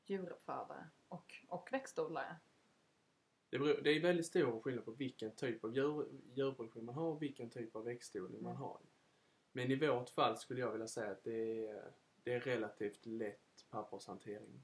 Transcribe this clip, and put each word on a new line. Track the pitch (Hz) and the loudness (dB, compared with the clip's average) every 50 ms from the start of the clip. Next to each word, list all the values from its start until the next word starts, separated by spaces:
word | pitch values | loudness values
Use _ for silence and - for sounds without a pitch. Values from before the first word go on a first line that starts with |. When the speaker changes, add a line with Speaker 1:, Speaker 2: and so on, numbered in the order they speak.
| _ | _
Speaker 1:
djuruppfödare | - 196 190 180 - - - - - 135 127 - - - - - 156 - _ _ - | -4 -2 -2 -2 -4 -8 -8 -6 -4 -4 -4 -4 -6 -8 -10 -12 -14 -18 _ _ -12
och, | 185 160 - - - - - - | -12 -12 -12 -14 -18 -20 -10 -8
och | 180 180 - - | -8 -8 -4 -2
växtodlare? | 254 262 262 - - 165 160 160 160 135 - - 170 160 - _ _ _ _ _ _ _ _ _ _ _ _ _ _ _ _ _ _ _ _ _ | -2 -2 -2 -2 -2 -2 0 0 -2 -4 -4 -4 -8 -12 -14 _ _ _ _ _ _ _ _ _ _ _ _ _ _ _ _ _ _ _ _ _
Speaker 2:
Det | 123 123 | 0 4
beror, | 143 151 139 - | 4 4 4 6
det | 143 147 | 6 6
är | 151 156 | 6 8
väldigt | 165 175 175 170 165 | 6 6 6 4 2
stor | - - 180 147 120 113 110 | 4 4 4 6 6 4 2
skillnad | - 135 123 117 - | 0 -2 -2 -2 -4
på | 117 | -6
vilken | 113 135 135 127 - - 113 110 107 | -4 -4 -4 -4 -2 -4 -6 -6 -4
typ | - 143 123 110 - - | -2 -2 -2 0 0 -2
av | 113 120 | 0 2
djur, | 135 139 147 151 151 135 - 135 135 - 123 123 | 4 4 4 4 2 -2 -4 -6 -12 -14 -6 -2
djurproduktion | 131 135 135 131 - 113 113 - 117 113 | 0 2 2 0 -2 -6 -8 -8 -8 -8
man | 117 123 | -4 -2
har | 151 165 165 | 0 0 0
och | 151 151 | 0 0
vilken | 156 135 131 - 120 117 | -2 -4 -4 -6 -8 -6
typ | - 127 113 110 - | -6 -6 -6 -6 -6
av | 110 110 | -6 -4
växtodling | 120 123 123 - - - 98 92 - - - | -4 -4 -6 -8 -8 -6 -6 -4 -6 -6 -6
man | - - | -6 -6
Speaker 1:
Mm. | - 131 | -4 -4
Speaker 2:
har. | 135 - - - - - _ _ _ _ _ _ _ _ _ _ _ _ | -6 -6 -8 -10 -16 -20 _ _ _ _ _ _ _ _ _ _ _ _
Men | - 127 127 127 | -2 0 2 4
i | 135 135 156 | 4 6 6
vårt | 147 123 123 123 - | 6 6 4 2 2
fall | - 151 139 113 110 - | 4 6 6 6 4 2
skulle | - - 131 127 | -4 -4 -2 0
jag | 123 113 | 0 0
vilja | 107 110 113 | 0 0 -2
säga | 113 - 120 107 104 | -4 -2 -2 -2 -2
att | 95 - - | -4 -4 -4
det | 117 113 113 113 113 113 113 110 | -2 0 0 0 0 0 -2 -2
är, | 107 104 98 - - - - _ _ _ _ | -4 -6 -8 -10 -12 -16 -20 _ _ _ _
det | _ 123 123 | _ -2 0
är | 120 | 0
relativt | 120 135 123 110 107 104 - - 110 101 - - - | 2 0 0 0 0 -2 -2 -2 -2 -2 -4 -6 -8
lätt | 117 110 113 110 104 104 - _ _ _ - - _ | -6 -4 -4 -4 -4 -6 -8 _ _ _ -20 -14 _
pappershantering | 120 110 107 - 98 98 - - 92 - - 110 104 110 110 113 120 131 | -6 -6 -6 -6 -10 -10 -10 -10 -10 -8 -8 -8 -8 -8 -10 -12 -16 -18